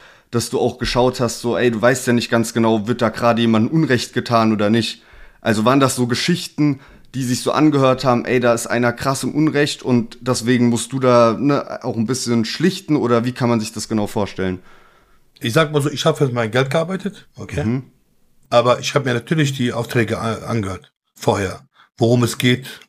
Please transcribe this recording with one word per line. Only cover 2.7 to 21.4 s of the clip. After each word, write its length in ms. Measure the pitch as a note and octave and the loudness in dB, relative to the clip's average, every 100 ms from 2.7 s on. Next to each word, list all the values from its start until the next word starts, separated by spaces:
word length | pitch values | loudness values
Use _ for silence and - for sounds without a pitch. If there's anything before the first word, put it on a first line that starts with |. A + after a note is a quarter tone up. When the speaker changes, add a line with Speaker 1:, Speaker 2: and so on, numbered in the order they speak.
| A2+ G#2 | 2 0
Speaker 1:
wird 140 | A#2+ | -2
da 80 | A2+ | -2
gerade 320 | - A#2+ A#2 | 0 0 2
jemandem 340 | A#2 A2 A#2 | 2 2 2
Unrecht 380 | E3 C#3+ B2 - | 2 2 0 -2
getan 400 | B2 A2+ A#2 A2 | -6 0 2 2
oder 160 | G#2 G#2 | 2 2
nicht? 340 | A2+ A2 - _ - - _ | 2 0 -6 _ -20 -20 _
Also 240 | A2 A2 | -2 0
waren 160 | A#2 C#3 | 2 4
das 160 | C3 B2+ | 2 0
so 100 | A#2+ | -2
Geschichten, 760 | A#2+ - F3 - - D3 C3+ - - - | -2 0 -2 -4 -2 -2 -2 -8 -20 -14
die 80 | C3 | -6
sich 160 | B2 B2 | -4 -2
so 120 | B2+ | -2
angehört 520 | B2+ D3+ D3 C3 B2+ | 2 4 4 4 2
haben, 220 | C3+ A#2+ - | 2 0 2
ey, 120 | B2+ | 2
da 140 | A#2+ | 2
ist 140 | A#2 - | 0 0
einer 260 | A#2 A#2+ | 0 0
krass 300 | A#2 C#3 C3+ | -2 -4 -4
im 120 | B2+ | -2
Unrecht 480 | D3 D#3 C#3 D3 - | 0 0 2 -2 -2
und 360 | - A#2+ A2 - | 0 0 0 -6
deswegen 480 | A#2+ A#2 A2+ B2 A#2+ | -4 -2 2 2 2
musst 240 | A#2 - | 0 -4
du 60 | C3+ | 0
da, 340 | B2+ A#2+ A2+ G2+ | 4 6 4 2
ne, 440 | C#3+ C#3+ - - | 0 0 -2 -8
auch 120 | B2 A2 | -6 -4
ein 100 | A2 | -2
bisschen 380 | B2+ A#2 A#2 | -2 -2 -2
schlichten, 520 | A2 - F3 - - D3 | -2 0 0 0 -2 0
oder 280 | A2+ A#2 | 2 2
wie 80 | B2 | 0
kann 160 | B2 A#2+ | -2 0
man 120 | A#2 | 0
sich 120 | G#2+ | -2
das 160 | G#2+ - | -8 -4
genau 180 | A2 G#2 | -2 -2
vorstellen? 520 | A2 G2 - F#2+ F#2 - - _ _ _ _ _ - | -4 -4 -4 -4 -4 -10 -20 _ _ _ _ _ -8
Speaker 2:
Ich 140 | A#2 | -2
sag 180 | C3 D#3 | 0 0
mal 80 | D3+ | 0
so, 80 | C#3 | -2
ich 140 | C#3 | -2
hab 140 | E3 D3 | 0 0
für 100 | C#3 | 0
mein 220 | A#2+ A2+ | 0 -2
Geld 200 | B2 C3+ | 0 0
gearbeitet, 560 | E3 E3 F#3+ G3+ - - - | -2 -2 -6 -8 -12 -20 -18
okay? 280 | G2+ C#3+ | -10 -4
Speaker 1:
Mhm. 200 | A2+ C3 B2+ _ _ _ _ _ - | -2 -4 -6 _ _ _ _ _ 0
Speaker 2:
Aber 280 | A#2+ B2 A#2 | 2 2 0
ich 140 | - | 0
hab 100 | C#3+ C3 | -2 -2
mir 80 | |
natürlich 400 | A#2+ - D#3+ C#3 | -4 -2 -2 -2
die 180 | C3+ A#2+ | -2 -4
Aufträge 480 | A#2 A#2 B2 G#2+ A2 | -4 -4 -2 0 -2
a-, 240 | A2+ A2 - | -4 -6 -4
angehört, 460 | A2+ F#2+ F#2 - _ _ | -4 -4 -8 -14 _ _
vorher, 520 | - - G2+ | -6 0 0